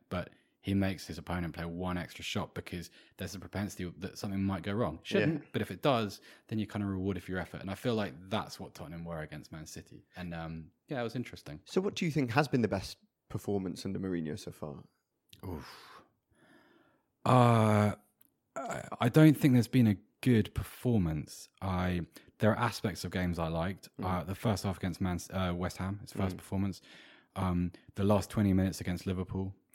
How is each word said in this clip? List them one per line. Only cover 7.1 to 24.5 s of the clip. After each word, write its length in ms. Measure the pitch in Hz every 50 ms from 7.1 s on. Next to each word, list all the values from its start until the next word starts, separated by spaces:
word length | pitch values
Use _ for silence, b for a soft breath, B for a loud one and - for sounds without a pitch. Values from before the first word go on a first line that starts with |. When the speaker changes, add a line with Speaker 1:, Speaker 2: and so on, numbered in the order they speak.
| 95 87 -
Speaker 1:
for 80 | - 92
your 80 | 92
effort. 200 | 85 - - 80
And 100 | - 95
I 40 | 95
feel 180 | - - 127 117
like 200 | 110 101 90 65 85 92 95
that's 300 | 110 104 - - - -
what 160 | 101 - -
Tottenham 300 | - 90 76 82 82 85
were 160 | 85 85 78
against 320 | 78 76 78 76 - - -
Man 140 | 80 78
City. 380 | - - 82 76 - - - - _ -
And, 180 | 92 90 87 85
um, 320 | 82 82 82 80 80 80 - _ _ _ -
yeah, 120 | 151 127
it 40 | 120
was 100 | 113 -
interesting. 440 | - 120 - - - - - 147 151 _
Speaker 2:
So 160 | - - 185
what 140 | 190 202 -
do 100 | - -
you 60 | 165
think 220 | 139 156 131 120 110
has 160 | 143 151 -
been 140 | - 127 113
the 60 | 98
best 280 | 98 95 - - - _ _ _ _ _ _ -
performance 560 | - 104 - - 104 98 95 90 73 - -
under 120 | 95 95 95
Mourinho 360 | 95 95 90 87 80 78 73 -
so 120 | - -
far? 240 | 80 - - 76 69 - - _ _ _ _ _ _ _ _ _ - - -
Speaker 1:
Oof. 560 | 95 87 76 65 - - - - - - - - _ _ _ _ _ b b b b b b b b b b b b b b b b b _ -
Uh, 680 | 120 123 127 120 120 117 113 110 107 107 104 104 104 - - _ _ _ _ _ _ _ _ _ _ -
I, 260 | - 269 220 - - - - - -
I 80 | - 120
don't 280 | - 156 156 156 135
think 180 | - - 147 123
there's 140 | 123 110 -
been 200 | - 131 120 110
a 80 | 101 - - _ _ -
good 340 | - 131 120 110 101 - -
performance. 920 | - 110 - - - - 127 117 107 90 80 78 73 69 - - - - - _ -
I, 420 | - 92 92 90 90 90 90 87 82 - B B B B B -
there 120 | - 107
are 80 | 107 113
aspects 460 | 120 113 - - - 104 85 - -
of 60 | 90
games 280 | - 92 90 90 85 80
I 100 | 82 80
liked. 400 | 82 82 82 95 95 - - - _ -
Speaker 2:
Mm. 40 | 98 92 92 90
Speaker 1:
Uh, 40 | 78
the 100 | 82 98
first 300 | - - 107